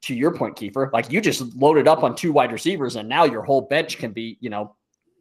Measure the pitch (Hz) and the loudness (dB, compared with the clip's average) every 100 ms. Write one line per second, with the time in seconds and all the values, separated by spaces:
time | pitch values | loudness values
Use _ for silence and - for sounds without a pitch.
0 | - 120 151 175 117 - 104 135 135 117 | -8 0 0 0 -4 -6 -8 -4 0 -2
1 | 117 175 208 131 123 123 143 160 127 127 | -2 0 0 -2 -6 2 4 6 6 4
2 | 123 120 175 147 123 113 160 190 127 113 | 2 -2 0 2 2 -2 -4 -2 -4 -6
3 | 107 143 160 113 123 135 - 147 - - | -4 2 2 2 0 0 2 -2 -2 -6
4 | 117 107 113 - 117 104 104 _ _ _ | -8 -8 -10 -10 -8 -8 -8 _ _ _
5 | _ _ | _ _